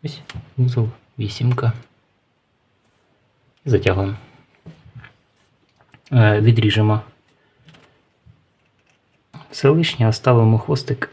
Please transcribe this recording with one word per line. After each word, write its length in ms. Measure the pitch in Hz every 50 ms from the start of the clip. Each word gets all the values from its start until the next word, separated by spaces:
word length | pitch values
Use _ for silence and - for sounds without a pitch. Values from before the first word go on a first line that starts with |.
| _
Ось 160 | 151 - - - _ - - - - _
вузол 320 | - 127 123 123 123 113 110 - - _ _ _ -
вісімка. 540 | 113 104 - - 123 123 123 120 - 120 117 - - _ _ _ _ _ _ _ _ _ _ _ _ _ _ _ _ _ _ _ _ _ _ _ _ _ _ _ _ _ _ _ _ _ _ _ _
Затягуємо. 520 | 147 120 98 - 95 95 95 98 98 104 110 - - _ _ _ _ _ _ _ - - _ _ - - - - - _ _ _ _ _ _ _ _ _ _ _ _ _ _ _ _ _ - _ - -
Е, 280 | 127 113 107 104 107
відріжемо 600 | 107 113 117 113 110 107 104 110 107 107 107 110 - - _ _ _ _ _ _ _ _ _ _ _ _ - - _ _ _ _ _ _ _ _ _ - - _ _ _ _ _ _ _ _ _ _ _ _ _ _ _ _ _ _ _ _ - - _
все 180 | - - - 139
лишнє, 400 | 147 165 165 - - - 117 110
оставимо 500 | 110 - - 131 123 120 113 110 113 110
хвостик 520 | - - 147 135 - - 127 - - -